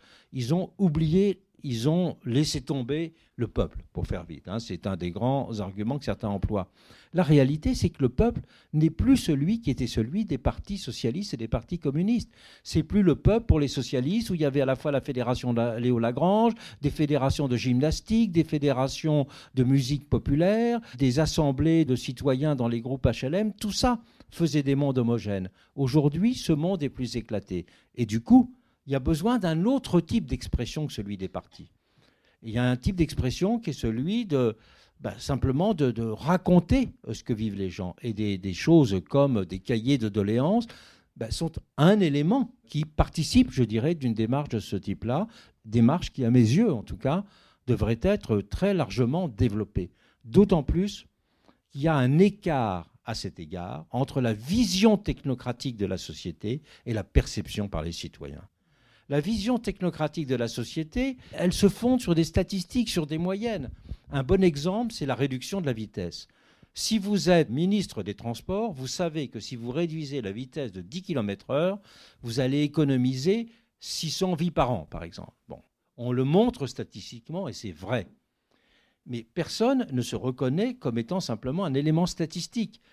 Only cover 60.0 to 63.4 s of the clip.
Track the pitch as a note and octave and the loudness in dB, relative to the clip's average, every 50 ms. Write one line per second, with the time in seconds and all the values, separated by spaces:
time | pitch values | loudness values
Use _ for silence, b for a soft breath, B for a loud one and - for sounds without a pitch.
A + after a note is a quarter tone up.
60 | D#3 D3 - F3 D3 B2+ C3 A#2 A#2 A#2 - B2+ A2+ - - D#3+ D#3 D#3 - B3 | -4 -4 -4 -4 -4 -2 -2 -2 -2 -2 -4 -6 -8 -6 -6 -8 -8 -6 -4 -4
61 | C4 C4+ B3+ B B B - - F3 F#3 - - G3+ F#3+ - - A#3 B3 B3+ B3 | -4 -4 -4 B B B -6 -2 0 0 2 4 4 2 2 2 0 2 2 2
62 | - - E3+ D#3+ E3 - - G3+ F#3 - G3+ F#3+ F3 - - B3 A3+ - - F3+ | 2 2 2 2 2 2 2 0 0 0 -4 -8 -6 -4 -2 -2 -2 0 -2 -4
63 | D#3 C#3 D#3 D#3+ F3 F#3 G3 G3+ | -2 -2 -2 -2 -2 -2 -2 -4